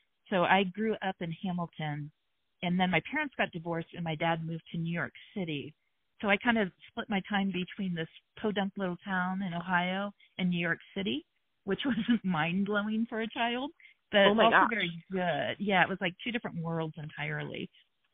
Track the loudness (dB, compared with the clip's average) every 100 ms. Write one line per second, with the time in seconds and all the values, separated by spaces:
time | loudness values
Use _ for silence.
0 | _ _ -4 0 4 4 2 -2 -2 -2
1 | -4 -6 -8 -6 -4 -4 -6 -6 -6 -6
2 | -8 -14 _ _ _ _ -2 2 2 2
3 | 0 -4 -4 -2 -4 -4 -6 -6 -6 -8
4 | -6 -2 0 0 -2 -8 -8 -6 -4 -4
5 | -4 -8 -12 -6 -4 -4 -8 -14 _ _
6 | _ -4 2 2 4 2 2 -2 -12 -10
7 | -4 -4 0 0 0 -2 -4 -4 -4 -4
8 | -6 -10 _ -6 -2 -2 -2 -2 -4 -4
9 | -4 -2 -2 -2 -4 -6 0 0 0 -2
10 | -6 -10 -14 -2 0 2 0 -2 -4 -6
11 | -4 -4 -8 _ _ _ -4 -2 0 0
12 | 2 2 2 0 0 0 0 0 0 -2
13 | -2 -4 -6 -2 -2 -2 -6 -10 -20 _
14 | _ 6 8 8 8 8 6 2 -4 -6
15 | -6 -2 0 0 -2 -2 2 4 4 2
16 | -4 -4 -6 -6 -6 -6 -4 -4 -4 -6
17 | -12 -8 -6 -4 -6 -8 -10 _ _ _
18 | _